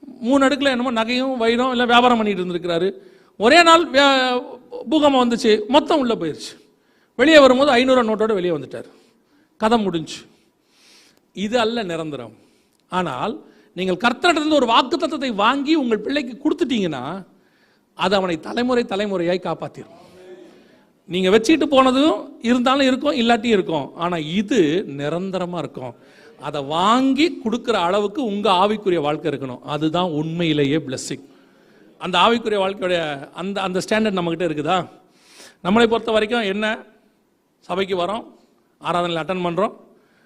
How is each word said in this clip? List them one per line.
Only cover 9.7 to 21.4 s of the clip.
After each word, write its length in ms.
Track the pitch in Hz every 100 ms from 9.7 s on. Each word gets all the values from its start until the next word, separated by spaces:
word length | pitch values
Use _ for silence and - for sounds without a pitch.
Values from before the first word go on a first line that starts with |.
| 233
முடிஞ்சு. 440 | 190 165 147 - - _ _ _ _ _ _ _ _ _ _
இது 280 | - 202 240
அல்ல 220 | 220 233
நிரந்தரம். 500 | 185 165 156 135 113 - _ _ _ _ _
ஆனால் 560 | 180 170 123 185 277 - _ _
நீங்கள் 360 | - 185 180 240
கர்த்தரிடத்திலிருந்து 440 | 247 349 330 302
ஒரு 120 | 294 240
வாக்குத்தத்தத்தை 680 | 240 262 330 330 311 262
வாங்கி 400 | 196 214 277 277
உங்கள் 260 | 320 247 208
பிள்ளைக்கு 500 | 233 285 247 220 302
கொடுத்துட்டீங்கன்னா, 760 | - 277 240 180 135 131 190 180 _ _ _ _ _ _
அது 200 | - 180
அவனை 260 | 196 185 160
தலைமுறை 440 | 208 226 247 247
தலைமுறையாய் 560 | 240 196 208 185 170 185
காப்பாத்திரும். 640 | 175 156 147 - - - - - - - - - _ _ _ _
நீங்க 260 | - 180 185
வச்சுக்கிட்டு 440 | 220